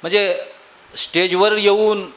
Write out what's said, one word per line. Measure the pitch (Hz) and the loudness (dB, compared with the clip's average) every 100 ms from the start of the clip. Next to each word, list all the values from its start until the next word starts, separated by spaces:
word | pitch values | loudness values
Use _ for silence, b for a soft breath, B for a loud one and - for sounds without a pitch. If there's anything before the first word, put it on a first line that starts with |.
म्हणजे, | 165 208 196 180 - - - - - - | 0 0 0 -4 -8 -20 -20 -20 -20 -10
स्टेजवर | - 170 180 180 202 | -4 0 0 2 2
येऊन | 214 202 202 214 208 190 | 2 2 2 2 -2 -6